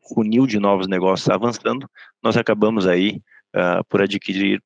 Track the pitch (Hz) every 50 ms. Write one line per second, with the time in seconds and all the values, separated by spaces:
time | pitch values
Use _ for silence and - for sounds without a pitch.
0 | _ - - - 113 107 110 120 135 131 110 107 101 101 101 95 95 95 98 90
1 | 90 95 95 92 - - 98 92 107 120 117 - - 110 113 131 135 - - -
2 | - - _ _ - 117 110 113 113 - 110 104 107 107 113 110 95 92 90 90
3 | 95 104 107 98 - _ _ - _ _ - 101 90 90 87 92 - - - 101
4 | 98 98 101 98 - - 95 95 101 98 101 101 -